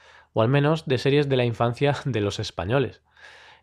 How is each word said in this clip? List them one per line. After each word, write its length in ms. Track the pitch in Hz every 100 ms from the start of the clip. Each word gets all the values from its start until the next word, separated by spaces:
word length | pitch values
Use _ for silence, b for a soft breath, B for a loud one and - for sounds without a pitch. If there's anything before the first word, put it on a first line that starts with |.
| b b b
o 80 | 117
al 60 | 113
menos 380 | 143 147 160 -
de 120 | 127
series 300 | 139 143 139
de 80 | 131
la 100 | 120
infancia 500 | 113 120 117 143 139 139
de 160 | 113
los 180 | 101 -
españoles. 640 | 104 - 87 135 110 - B B B B B B